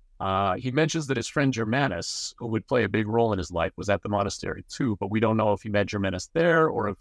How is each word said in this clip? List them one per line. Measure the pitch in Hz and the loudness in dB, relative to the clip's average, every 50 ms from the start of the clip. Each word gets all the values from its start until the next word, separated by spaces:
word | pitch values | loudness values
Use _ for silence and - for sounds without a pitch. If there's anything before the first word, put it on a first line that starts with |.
| _ _ _ - | _ _ _ -6
Uh, | 98 95 95 95 101 95 90 | -4 0 0 2 2 0 0
he | - 127 127 | -2 -2 -2
mentions | 123 147 160 151 - 160 147 127 | 0 2 2 2 0 -2 -2 -2
that | 131 117 | -2 -2
his | 113 - | -4 -2
friend | - 151 143 135 127 | -2 0 0 2 0
Germanus, | 113 110 107 120 139 143 127 87 85 82 - - - - - - - | 0 -2 0 0 2 0 0 0 -4 -6 -6 -8 -8 -8 -10 -10 -10
who | - 117 | -6 -4
would | 110 107 - - | -4 -4 -2 0
play | 135 123 107 | 2 2 2
a | 98 | 2
big | - 110 107 104 | 0 0 0 2
role | 113 117 117 113 104 | 2 2 4 4 2
in | 92 | 0
his | 82 - | -2 -2
life, | 90 82 85 85 - - | -2 -2 -2 -2 -2 -4
was | 95 101 | -2 0
at | 98 - | 0 0
the | - 104 | 0 0
monastery | 104 101 101 98 - - - 90 - 98 - - | 0 0 0 0 -2 -4 -6 -8 -8 -8 -10 -10
too, | - - 151 117 104 - | -6 -4 -2 -2 -2 -2
but | 104 101 | -2 -2
we | 107 110 | 0 2
don't | 113 110 110 110 | 2 2 4 2
know | 107 107 101 | 2 2 0
if | - | 0
he | - 107 | -2 -2
met | 101 104 101 - | 0 0 0 0
Germanus | 107 101 98 95 90 92 - - - | -2 -2 -2 -2 -2 -4 -6 -4 -2
there | 165 165 175 165 160 160 156 | 2 2 4 4 4 4 2
or | - - 104 104 | 2 0 -2 -2
if | - - | -4 -6